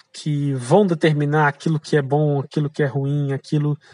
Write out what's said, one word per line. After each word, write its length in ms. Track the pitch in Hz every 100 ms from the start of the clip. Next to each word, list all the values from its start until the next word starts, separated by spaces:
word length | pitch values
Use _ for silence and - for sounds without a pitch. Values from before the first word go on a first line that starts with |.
| _
que 420 | - 156 147 143
vão 320 | 135 120 180 202
determinar 640 | 165 165 147 147 147 156
aquilo 320 | - 170 156
que 160 | - 151
é 60 |
bom, 380 | 131 143 151 143
aquilo 300 | 131 - 147
que 120 | -
é 40 | 143
ruim, 460 | 139 139 147 143
aquilo, 460 | 139 - 151 147 147 _